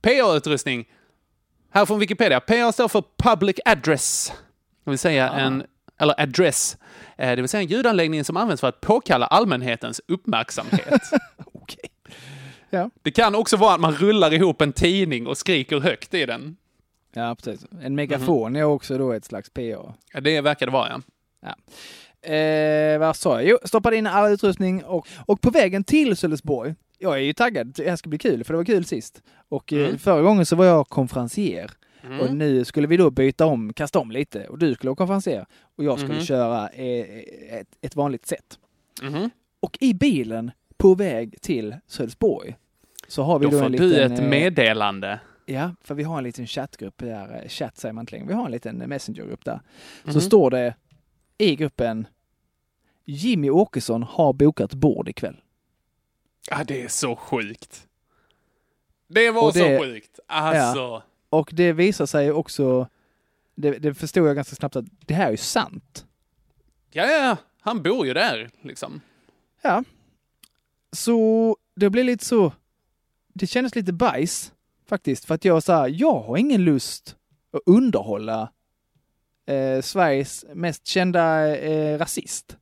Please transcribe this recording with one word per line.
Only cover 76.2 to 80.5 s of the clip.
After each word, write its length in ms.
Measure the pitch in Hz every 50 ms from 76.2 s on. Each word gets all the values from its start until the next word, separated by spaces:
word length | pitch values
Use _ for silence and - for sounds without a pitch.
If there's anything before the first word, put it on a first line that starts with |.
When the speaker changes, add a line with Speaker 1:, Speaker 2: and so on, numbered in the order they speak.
Speaker 2:
har 160 | 107 110 120
ingen 260 | 170 240 294 269 202 180
lust 500 | 170 147 131 - - - - _ - - _ _ _ _ _ _ _ -
att 80 | 143 _
underhålla, 840 | - 180 233 262 247 - 104 98 110 104 104 107 110 113 - - 117 _ _ _ _ _ _ _ _ _ _ _ _ _ _ _ _ _ _ _
eh, 360 | - 139 135 135 135 131 131
Sveriges 640 | 131 - - 196 180 156 139 135 139 131 - - - -